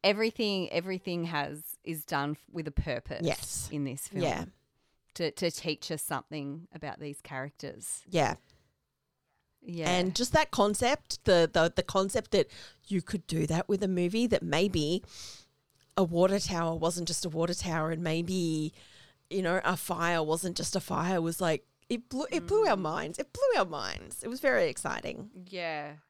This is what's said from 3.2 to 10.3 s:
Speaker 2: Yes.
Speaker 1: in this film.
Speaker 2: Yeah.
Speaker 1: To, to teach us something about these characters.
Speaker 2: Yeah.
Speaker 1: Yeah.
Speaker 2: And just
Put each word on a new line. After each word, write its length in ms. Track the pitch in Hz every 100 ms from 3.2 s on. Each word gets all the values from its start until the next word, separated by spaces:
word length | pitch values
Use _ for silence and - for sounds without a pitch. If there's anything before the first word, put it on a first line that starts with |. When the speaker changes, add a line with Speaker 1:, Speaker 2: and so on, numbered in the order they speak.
| 165
Speaker 2:
Yes. 440 | - - - -
Speaker 1:
in 120 | 147 139
this 220 | 135 -
film. 140 | 190
Speaker 2:
Yeah. 220 | 160 - - _ _ _ _ _ _ -
Speaker 1:
To, 160 | 160
to 180 | - 170
teach 400 | - 170 151 -
us 120 | 156
something 640 | - 135 - 151 139 147 175 165
about 240 | 151 -
these 200 | 147 143
characters. 800 | - 135 143 _ 143 - - - -
Speaker 2:
Yeah. 260 | 175 135 160 _ _ _ _ _ _ _ _ _ _ _ _
Speaker 1:
Yeah. 280 | - 170 160
Speaker 2:
And 260 | 180 185 175
just 180 | 247